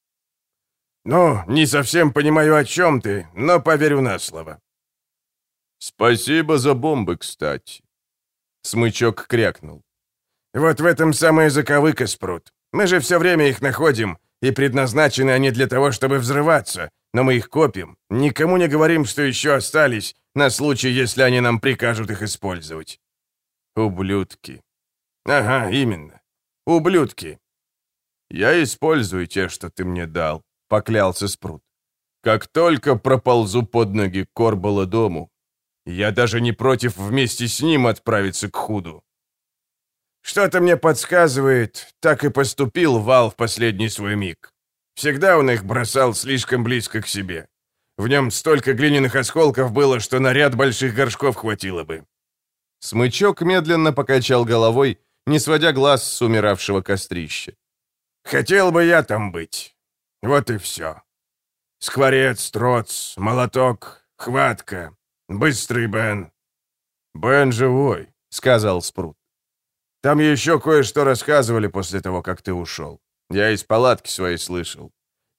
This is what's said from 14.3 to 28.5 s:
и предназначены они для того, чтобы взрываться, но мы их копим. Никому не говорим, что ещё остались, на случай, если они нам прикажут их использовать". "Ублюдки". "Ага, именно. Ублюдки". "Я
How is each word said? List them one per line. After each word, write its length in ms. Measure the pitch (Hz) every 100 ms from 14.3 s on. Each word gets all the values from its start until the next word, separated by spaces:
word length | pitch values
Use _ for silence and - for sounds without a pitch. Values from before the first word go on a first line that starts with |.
| -
и 80 | 131
предназначены 800 | 127 139 123 131 123 147 - 135
они 200 | 127 135
для 160 | 117 131
того, 240 | 127 139
чтобы 280 | 120 131 139
взрываться, 680 | 120 139 151 156 - 90 78 _ _
но 100 | 117
мы 140 | 131 123
их 120 | -
копим. 480 | 151 151 95 80 - -
Никому 480 | 110 143 123 160 185
не 100 | 170
говорим, 380 | 151 160 165 135
что 160 | -
ещё 340 | 143 117 147 135
остались, 600 | - 160 143 110 - - _ 139
на 140 | 143
случай, 520 | 120 147 131 131 127
если 220 | 120 -
они 180 | 131 123
нам 180 | 123 113
прикажут 520 | 135 120 117 110 107
их 100 | 101
использовать". 800 | 104 - 98 87 78 80 80 - _ _ _ _ _ _ _ -
"Ублюдки". 840 | 110 90 95 98 95 - - 65 _ _ _ _ _ _ -
"Ага, 460 | 143 107 131 110
именно. 480 | 131 131 87 76 _ _ _ _ _ -
Ублюдки". 720 | 165 160 185 139 - 78 - _ _ _ _ _ _ _ _ -
"Я 320 | - 107